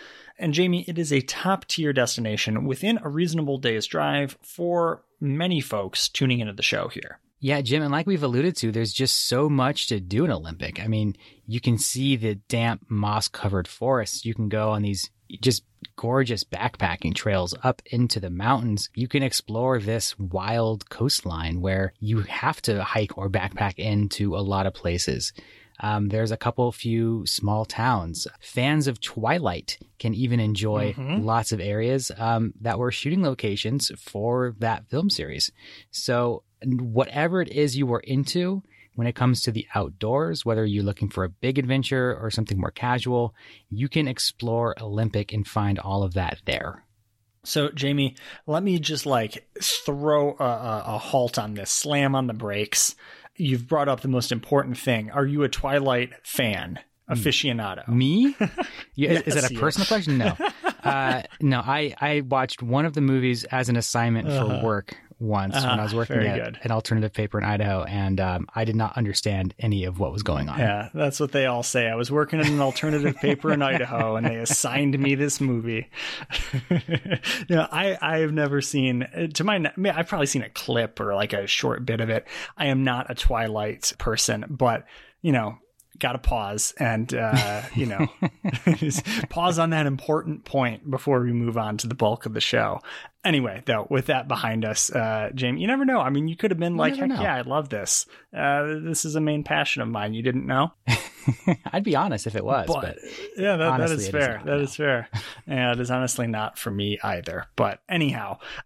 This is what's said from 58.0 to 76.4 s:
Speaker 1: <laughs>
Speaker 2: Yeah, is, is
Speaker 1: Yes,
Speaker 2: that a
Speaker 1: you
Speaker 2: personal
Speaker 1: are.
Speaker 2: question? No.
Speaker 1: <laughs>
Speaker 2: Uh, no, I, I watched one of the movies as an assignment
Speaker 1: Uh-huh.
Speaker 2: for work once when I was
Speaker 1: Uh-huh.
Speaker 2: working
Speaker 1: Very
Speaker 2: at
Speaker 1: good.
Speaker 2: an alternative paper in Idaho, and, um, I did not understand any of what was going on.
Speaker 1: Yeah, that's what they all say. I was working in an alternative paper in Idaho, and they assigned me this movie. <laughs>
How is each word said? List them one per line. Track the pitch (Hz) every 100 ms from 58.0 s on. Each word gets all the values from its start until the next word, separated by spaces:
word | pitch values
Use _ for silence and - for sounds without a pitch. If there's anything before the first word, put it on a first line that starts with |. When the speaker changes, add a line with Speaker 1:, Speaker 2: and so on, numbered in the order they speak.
| 131 190 269 277
Speaker 1:
<laughs> | 202 - - - -
Speaker 2:
Yeah, | - 147
is, | 170
is | 156
Speaker 1:
Yes, | 143
Speaker 2:
that | 127
a |
Speaker 1:
you | 120
Speaker 2:
personal | 151 175
Speaker 1:
are. | 196
Speaker 2:
question? | 220 156 135
No. | 196 -
Speaker 1:
<laughs> | 349 - - -
Speaker 2:
Uh, | 143 139 131 127 - -
no, | 147 127
I, | 117 143 147 -
I | 147 147
watched | 135 131 131 -
one | 117 131 160
of |
the | 151
movies | 139 131 127 120
as | - 131 123
an | 120
assignment | 110 120 117 113 151
Speaker 1:
Uh-huh. | 139 110 127
Speaker 2:
for |
work | 113 104 - - - -
once | 110 101 98
when | 135 131
I | 117
was | 107
Speaker 1:
Uh-huh. | 113
Speaker 2:
working | 113 127
Speaker 1:
Very | 107
Speaker 2:
at | 98
Speaker 1:
good. | - 117
Speaker 2:
an | 120
alternative | 110 - 110 107
paper | - 104 104
in |
Idaho, | 98 104 101 95
and, | 90 101 95 95
um, | 92 90 -
I | 113
did | 113 110
not | 110 -
understand | 107 98 110 98 92 -
any | 113 101
of | 90 90
what | 101
was | 104
going | 98 76 71
on. | -
Speaker 1:
Yeah, | 113 101 110
that's | 156 147 -
what | 143
they | 139
all | 131 120
say. | 117 127 117
I | 113
was | 123
working | 143 147 160
in | 147
an | 147
alternative | 135 131 156 151 143 -
paper | 143 143 160
in | 147
Idaho, | 135 135 123 117 113 110
and | 120
they | 113
assigned | 117 - 135 131 143 135
me | 139 139
this | 143 -
movie. | 135 120 117 113 -
<laughs> | - - - - -